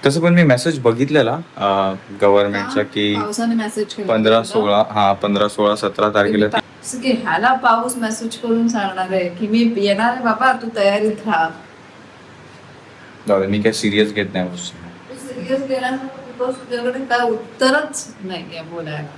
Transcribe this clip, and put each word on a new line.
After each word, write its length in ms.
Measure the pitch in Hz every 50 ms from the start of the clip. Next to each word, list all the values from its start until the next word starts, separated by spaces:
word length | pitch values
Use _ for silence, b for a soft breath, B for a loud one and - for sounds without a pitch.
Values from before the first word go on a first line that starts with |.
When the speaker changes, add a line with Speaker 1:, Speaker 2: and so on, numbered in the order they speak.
| -
Speaker 1:
तसं 140 | 139 139 170
पण 140 | 160 175 175
मी 80 | 175
मेसेज 380 | 170 151 123 - - 165 156 139
बघितलेला, 540 | 120 120 113 120 139 139 151 151 123 113 131 160 170 - -
अं, 380 | - 98 101 98 98 98 95 95 95 - - 101 98
गव्हर्नमेंटचा 520 | 101 101 98 101 101 101 101 101 101 101 -
Speaker 2:
का? 80 | 107
Speaker 1:
की 320 | 104 104 - 107 104 104 104
Speaker 2:
पावसाने 400 | 104 - 208 208 - 233 233 233
मेसेज 400 | 226 214 208 - 214 214 202 -
केला 180 | - 208 190
Speaker 1:
पंधरा, 240 | - 110 107 110 -
Speaker 2:
होता. 120 | 113 113 -
Speaker 1:
सोळा, 360 | - 113 104 104 101 101 110 -
हा, 220 | 107 107 104 98
पंधरा, 360 | 101 98 - 104 101 101 104 104
सोळा, 280 | - - 104 104 104
सतरा 320 | 104 - 101 - - 104 107
तारखेला. 380 | 104 107 101 - 220 208 214 - 220
Speaker 2:
असं 440 | 220 - - - - - - - 262
की 120 | 240 269
ह्याला 420 | 247 - 196 165 160 175 214 254 262
पाऊस 420 | 254 262 247 220 233 240 254 254
मेसेज 400 | 247 226 220 220 - 233 226 -
करून 320 | - - 233 226 233 233 233
सांगणार 440 | 226 214 196 190 185 190 185 185
आहे 160 | 190 185 180 175
की 180 | 175 - 220
मी 280 | 202 220 233 233 226 220
येणार 360 | 202 196 202 196 196 226 240
आहे 120 | 240 254 240
बाबा, 280 | 226 214 220 254 262
तू 140 | 254 247 - 226 226
तयारीत 400 | 220 196 196 202 208 214 220 208 208 -
राहा. 220 | 220 196 160 160 165 165 - - - - - - - - - - - - - - - - - - - - - - - - - - - - - - - - - - 107
Speaker 1:
जाऊ 120 | 101 95
दे, 60 | 95
मी 160 | 98 101 104
काय 100 | 104 113
सिरियस 420 | 104 - - 104 101 104 107 104 -
घेत 120 | 104 98 92 -
नाही 140 | 95 90 87
गोष्टी. 300 | - - - - - - - - - - - -
Speaker 2:
तू 200 | 262 - - -
सिरियस 320 | 247 247 - - 262 269
गेल्यानंतर 460 | 277 269 262 262 254 247 262 269 269
तुझं 460 | 269 - - - 247 240 - 247 254
तुझ्याकडे 520 | 262 - - - 247 240 240 247 247 269 269
काय 260 | 240 240 247 240 233
उत्तरच 840 | 220 214 - - - - - 262 269 - - - - - - - - - 202
नाहीये 380 | 185 175 165 - - 170 165
बोलायला. 440 | 160 160 170 170 160 151 151 151 147 139 -